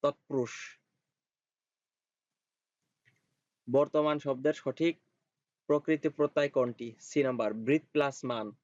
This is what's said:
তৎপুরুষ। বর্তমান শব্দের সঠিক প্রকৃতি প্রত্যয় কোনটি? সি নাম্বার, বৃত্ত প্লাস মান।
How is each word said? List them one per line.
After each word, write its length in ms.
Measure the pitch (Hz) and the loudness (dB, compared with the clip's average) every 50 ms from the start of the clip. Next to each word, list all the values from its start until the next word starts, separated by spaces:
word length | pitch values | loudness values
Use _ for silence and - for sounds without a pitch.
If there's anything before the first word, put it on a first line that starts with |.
| - | 0
তৎপুরুষ। 760 | 143 139 _ _ _ 143 135 123 113 - - - - - _ _ _ _ _ _ _ _ _ _ _ _ _ _ _ _ _ _ _ _ _ _ _ _ _ _ _ _ _ _ _ _ _ _ _ _ _ _ _ _ _ _ _ _ _ _ _ _ _ _ _ _ _ _ _ _ _ _ - | -2 -2 _ _ _ -2 -2 -2 -2 -6 -14 -14 -16 -18 _ _ _ _ _ _ _ _ _ _ _ _ _ _ _ _ _ _ _ _ _ _ _ _ _ _ _ _ _ _ _ _ _ _ _ _ _ _ _ _ _ _ _ _ _ _ _ _ _ _ _ _ _ _ _ _ _ _ 0
বর্তমান 480 | 123 135 147 143 _ 151 151 151 151 147 | 2 2 2 4 _ 2 2 2 0 0
শব্দের 340 | - 147 135 127 131 151 151 | -2 -2 -4 0 0 0 0
সঠিক 460 | - - 139 127 - 160 170 160 _ _ _ _ _ _ _ _ _ _ _ _ _ _ | 0 -4 -8 -4 0 0 -2 -2 _ _ _ _ _ _ _ _ _ _ _ _ _ _
প্রকৃতি 420 | _ 147 147 - - 160 147 - 156 | _ 0 0 2 0 -2 0 0 -4
প্রত্যয় 400 | 147 - 147 143 _ 151 143 143 | 0 0 0 0 _ 0 -2 0
কোনটি? 460 | - 135 127 120 117 - 120 117 113 _ | 2 0 0 0 -2 -8 -10 -12 -12 _
সি 220 | - - - 147 139 | -20 -4 0 0 2
নাম্বার, 320 | 131 127 117 110 107 107 | 2 0 0 -2 -2 -2
বৃত্ত 320 | 110 113 117 143 156 - _ _ | -4 0 2 2 2 0 _ _
প্লাস 320 | 151 143 139 131 - - | 0 0 0 -2 -6 -6
মান। 280 | 127 123 117 110 107 104 _ | -6 -4 -4 -6 -8 -10 _